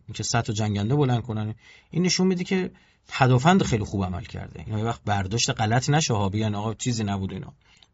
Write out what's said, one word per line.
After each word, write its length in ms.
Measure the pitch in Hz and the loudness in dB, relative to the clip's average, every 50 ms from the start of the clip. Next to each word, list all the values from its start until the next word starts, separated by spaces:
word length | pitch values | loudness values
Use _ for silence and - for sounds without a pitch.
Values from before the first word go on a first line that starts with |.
| _ - | _ -12
اینکه 140 | 107 - 107 | -10 -8 -4
صد 180 | - - 117 | -2 -2 -2
تا 120 | 110 - 104 | 0 -2 -2
جنگنده 420 | 107 110 107 101 101 101 110 135 | -2 0 0 0 0 0 2 2
بلند 280 | 147 147 127 123 113 101 | 2 4 2 2 0 -2
کنن، 320 | - 107 107 107 107 107 - - - - - _ _ | -4 -6 -4 -4 -6 -8 -10 -14 -20 -20 -20 _ _
این 120 | - 160 180 | -2 0 0
نشون 240 | 180 - - 185 | 2 2 2 2
می‌ده 180 | 185 185 180 180 | 2 2 0 -2
که 260 | - 196 185 185 185 - - _ _ _ _ _ - | -2 -2 -2 -2 -4 -8 -14 _ _ _ _ _ -6
پدافند 540 | - - 131 127 127 123 131 170 190 196 - | 0 4 4 6 6 6 6 6 6 6 4
خیلی 220 | - 131 104 101 | 4 2 0 0
خوب 200 | - - 98 95 | -2 -2 -2 -2
عمل 200 | 92 87 85 87 | -2 -4 -6 -8
کرده. 380 | - - 90 - - - - - | -10 -10 -12 -12 -12 -14 -14 -10
اینا 120 | 110 107 107 | -6 -4 -4
یه 60 | 110 | -2
وقت 160 | 117 - - - | -4 -4 -4 -4
برداشت 460 | 110 104 101 95 92 110 117 - - | -2 -2 -2 -2 -2 -2 0 0 0
غلط 400 | 120 - 110 107 113 120 - 147 | 0 0 0 2 2 2 2 2
نشه 240 | 143 160 156 - 120 | 2 2 2 0 0
ها، 140 | 101 101 98 | 0 0 0
بگن 260 | 98 107 110 107 104 | 0 0 0 -2 -2
آقا 200 | 101 104 113 104 | -2 -4 -6 -6
چیزی 300 | - - 127 120 110 107 | -4 -4 -4 -2 -2 -2
نبود 280 | 101 101 98 95 92 98 | -2 -2 -2 -4 -4 -6
اینا. 200 | 101 - - - _ _ _ _ _ _ _ | -8 -12 -14 -16 _ _ _ _ _ _ _